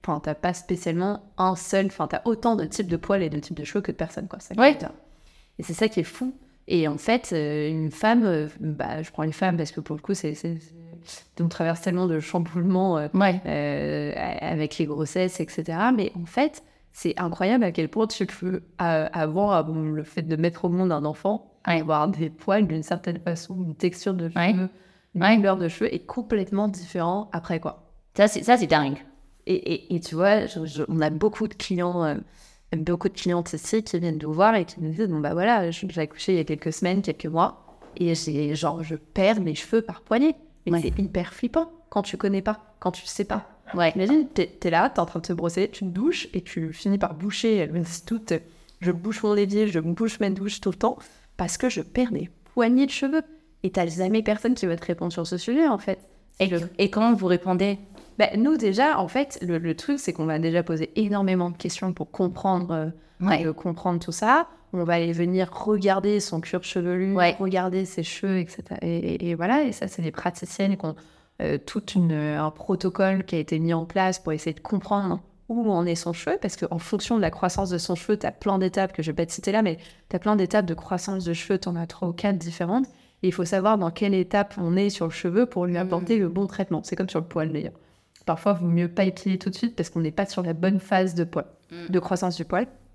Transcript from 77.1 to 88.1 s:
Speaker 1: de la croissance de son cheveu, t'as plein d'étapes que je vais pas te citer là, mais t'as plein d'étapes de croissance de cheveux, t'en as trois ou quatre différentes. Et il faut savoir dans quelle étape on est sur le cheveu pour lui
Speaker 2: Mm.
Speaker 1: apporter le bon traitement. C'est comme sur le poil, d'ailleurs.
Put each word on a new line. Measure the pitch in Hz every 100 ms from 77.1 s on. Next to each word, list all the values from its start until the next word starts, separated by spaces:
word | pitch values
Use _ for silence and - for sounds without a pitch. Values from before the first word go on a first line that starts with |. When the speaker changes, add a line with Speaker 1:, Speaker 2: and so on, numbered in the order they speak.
| 233
Speaker 1:
de |
la | 175
croissance | - 180 202 190
de | 175
son | - 175
cheveu, | - 208
t'as | 208
plein | - 208 196
d'étapes | 190 190 190
que | -
je | 156
vais | 151
pas | 165
te |
citer | - 196
là, | 208
mais | 208 165 - - _
t'as | 214
plein | 208 208
d'étapes | 180 214 185
de |
croissance | 165 - 180 190 190
de | 175
cheveux, | 170 - 190
t'en | 180 170
as | 165
trois | - 180
ou |
quatre | 170 208 196
différentes. | 165 165 170 226 262 - _ _
Et | 185
il |
faut | 170 170
savoir | 196 196 214
dans | 170
quelle | 165 202
étape | 196 180 208 202 -
on | 170 180
est | 202
sur | 196 165
le |
cheveu | - 180 185 247
pour | 190 180
lui | 175
Speaker 2:
Mm. |
Speaker 1:
apporter | 185 185 180 226
le | 180
bon | 175 196
traitement. | - 190 160
C'est | - 175
comme | 185
sur | 160
le | 165
poil, | 170 160
d'ailleurs. | 156 - - _ _ _